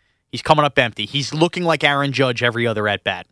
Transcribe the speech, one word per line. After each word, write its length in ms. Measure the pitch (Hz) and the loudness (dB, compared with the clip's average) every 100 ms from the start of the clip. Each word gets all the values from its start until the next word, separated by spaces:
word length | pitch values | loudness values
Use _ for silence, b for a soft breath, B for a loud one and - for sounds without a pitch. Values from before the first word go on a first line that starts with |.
| _ _ _ | _ _ _
he's 100 | 123 | -8
coming 220 | - 151 143 | 2 4 4
up 120 | 135 | 2
empty. 280 | 120 - 104 | 0 -2 -6
He's 280 | 139 131 | -4 -4
looking 300 | 151 170 180 | 0 0 0
like 200 | 175 160 | -2 2
Aaron 280 | 147 143 139 | 2 2 0
Judge 320 | 127 131 117 | 0 0 0
every 240 | 120 117 117 | -2 0 -2
other 200 | 107 104 | 0 -2
at-bat 380 | 101 - 92 90 | -2 -4 -8 -10